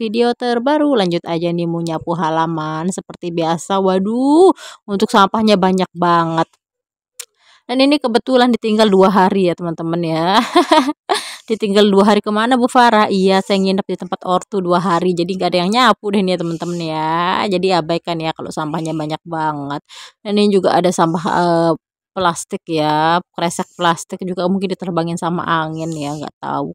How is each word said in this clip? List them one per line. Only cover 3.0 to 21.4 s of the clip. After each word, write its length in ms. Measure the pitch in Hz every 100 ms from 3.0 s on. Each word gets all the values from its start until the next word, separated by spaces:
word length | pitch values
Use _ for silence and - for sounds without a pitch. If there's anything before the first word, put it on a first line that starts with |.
| - - 175 170
biasa. 420 | 160 170 - 196
Waduh, 640 | 190 185 190 233 269 302 381 - - - -
untuk 200 | 196 214
sampahnya 480 | 226 196 226 220 208
banyak 280 | 185 185 180
banget. 560 | 170 175 170 165 165 - _ _ _ _ _ _ _ - _ _ _ -
Dan 160 | 247 269
ini 160 | 294
kebetulan 480 | 254 226 - 262 247
ditinggal 400 | 226 226 214 220
dua 240 | 190 190
hari 320 | 190 185 202 180
ya 80 |
teman-teman 480 | 165 175 160 165 170
ya. 400 | 165 160 170 208
<laughs> 1040 | 233 339 320 311 262 - _ 415 - - -
Ditinggal 400 | 220 214 196 208
dua 240 | 196 208
hari 80 | 208
kemana 320 | 214 208 233
Bu 160 | 254 247
Farah? 400 | 262 240 214 214
Iya, 320 | 196 190 190
saya 160 | 190 196
nginep 240 | 190 190
di 160 | - 185
tempat 240 | 180 -
ortu 400 | - 180 - 202
dua 160 | 175 175
hari, 400 | 175 170 180 175
jadi 120 | 175
nggak 160 | 190 180
ada 80 | 180 175
yang 40 |
nyapu 320 | 226 247 202 208
deh 80 | 196
nih 120 | 185
ya 40 | 180 170
teman-teman 320 | 165 170 175
ya. 320 | 165 156 156 165 175 190 220
Jadi 160 | 180 185
abaikan 440 | 180 156 170 - 170
ya 80 | 160
kalau 200 | 156 143
sampahnya 400 | - 156 160 160
banyak 240 | 160 151 156 175
banget. 560 | 165 156 151 143 147 - - - _
Dan 160 | 214 208
ini 80 | 208
juga 240 | 196 180 -
ada 160 | 175
sampah, 280 | 185 165 165 160
eh, 460 | 170